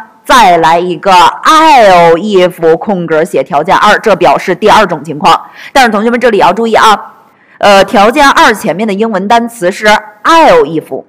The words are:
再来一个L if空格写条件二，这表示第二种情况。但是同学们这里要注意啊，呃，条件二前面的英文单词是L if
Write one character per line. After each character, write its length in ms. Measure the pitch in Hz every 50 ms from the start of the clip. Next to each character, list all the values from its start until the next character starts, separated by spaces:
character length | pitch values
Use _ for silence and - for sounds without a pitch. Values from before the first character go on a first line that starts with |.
| - - _ _ -
再 320 | - 262 247 214 180 175 165
来 200 | 160 165 170 175
一 160 | 180 180 170
个 160 | 151 - 196
L 1040 | 185 175 170 - - - - 302 311 311 320 320 285 247 214 196 180 175 170 165 165
if 640 | - 208 214 202 185 180 175 170 - 165 160 165
空 280 | 160 - 220 196 175 170
格 160 | 160 160 151
写 220 | 170 - - 180 175
条 180 | - 165 143
件 140 | 160 190 175
二， 240 | - 180 208 190 156
这 160 | - 220 185
表 220 | 156 170 147 -
示 180 | - - 190 175
第 140 | - 220 202
二 160 | 170 214 208
种 180 | 170 175 147 156
情 160 | 165 139 151
况。 180 | 196 170 160 - - - - - - - -
但 100 | 269 254
是 80 | 226
同 100 | 208 202 220
学 60 | 233
们 80 | 240
这 120 | 240 262 240
里 80 | 214
要 160 | 185 147 170 196
注 120 | 220 233
意 80 | 226 214
啊， 400 | 190 - 220 202 - - - - _ _ _ _ _ _ _ _
呃， 260 | - - 202 196 196 185
条 260 | - - 202 202 226
件 200 | 240 302 277 269
二 240 | - - 320 262 214
前 200 | 190 - 220 165
面 140 | 190 226
的 60 | 214 196
英 180 | 202 226 233
文 160 | 208 180 196
单 220 | 208 233 233 233 226
词 200 | - - 175 180
是 180 | 196 - 220
L 760 | 214 208 - - - - _ - 294 330 330 311 233 175 165 143
if 400 | 143 165 151 143 - 135 - -